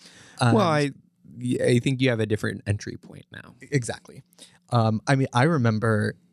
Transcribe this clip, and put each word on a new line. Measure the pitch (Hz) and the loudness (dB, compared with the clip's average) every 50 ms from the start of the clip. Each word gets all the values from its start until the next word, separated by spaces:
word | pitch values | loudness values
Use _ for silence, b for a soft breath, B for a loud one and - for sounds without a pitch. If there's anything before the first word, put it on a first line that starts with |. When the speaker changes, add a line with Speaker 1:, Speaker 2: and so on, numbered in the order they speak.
| B B B B B B B B | B B B B B B B B
Speaker 1:
Well, | 127 120 165 | 2 2 4
Speaker 2:
Um, | 220 | 4
Speaker 1:
I, | 196 170 156 151 147 139 - - - _ _ _ _ - - 117 | 4 2 2 0 0 -2 -4 -8 -20 _ _ _ _ -20 -14 -8
y-, | 123 123 123 - - | -6 -4 -2 0 2
I | 127 127 120 | 2 2 2
think | 117 143 135 123 | 2 0 -2 0
you | 131 127 | 0 0
have | 120 110 | 0 0
a | 110 | 0
different | 104 107 - - 110 101 98 - | -2 -2 -2 -4 -6 -8 -8 -4
entry | - 101 101 - - - | -4 -4 -4 -4 -10 -14
point | - - - - - - _ - | -14 -16 -20 -20 -20 -20 _ -20
now. | - - - - 120 | -20 -20 -20 -20 -20
Speaker 2:
Exactly. | 135 120 147 139 120 113 104 - - - - - - _ _ B B B B B B - | -10 -4 -4 -4 -4 -4 -10 -12 -14 -20 -20 -20 -20 _ _ B B B B B B -2
Um, | 123 120 110 110 110 107 - | 0 2 2 2 0 0 0
I | - 139 | 0 2
mean, | 135 135 - - | 2 2 0 2
I | 120 127 | 2 2
remember | 160 175 143 117 113 107 107 117 113 110 104 107 107 - _ _ _ | 2 2 2 2 0 0 0 0 0 0 2 0 -2 -4 _ _ _